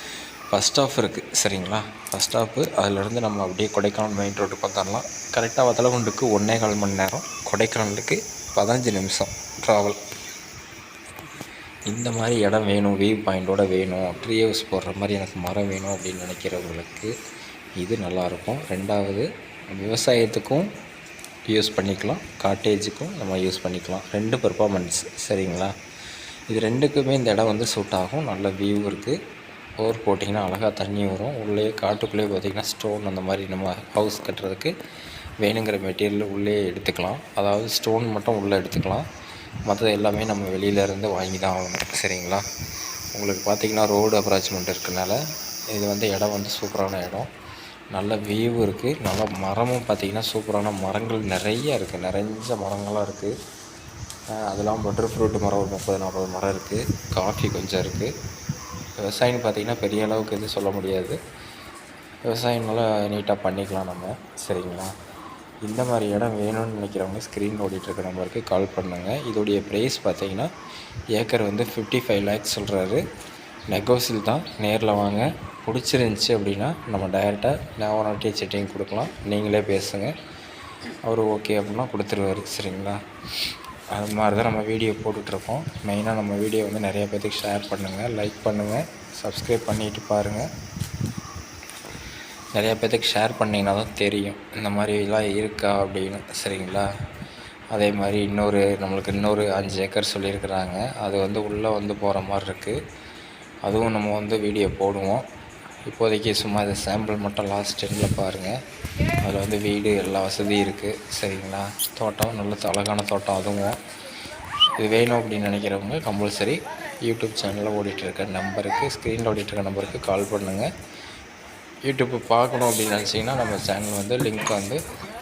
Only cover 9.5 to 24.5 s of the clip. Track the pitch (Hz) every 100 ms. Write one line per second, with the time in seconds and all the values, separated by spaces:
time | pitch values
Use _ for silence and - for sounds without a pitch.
9.5 | - - 104 101 - - - - - -
10.5 | - - - - - - - - - -
11.5 | - - - - 110 120 113 113 120 104
12.5 | 110 107 101 101 98 101 107 101 95 92
13.5 | 98 98 92 92 92 92 87 113 113 113
14.5 | 101 - 95 95 98 101 101 95 95 87
15.5 | 98 101 95 98 95 92 92 90 90 92
16.5 | 90 87 82 85 - 107 117 - - -
17.5 | - - 95 90 113 92 90 90 87 -
18.5 | 131 156 95 98 104 98 98 151 - -
19.5 | - - 98 98 113 - 120 113 110 -
20.5 | 139 202 - - - - - - - -
21.5 | 107 104 - 95 95 101 - - - 98
22.5 | 98 110 104 101 - 160 196 101 95 92
23.5 | 92 90 90 - 92 - 104 110 127 110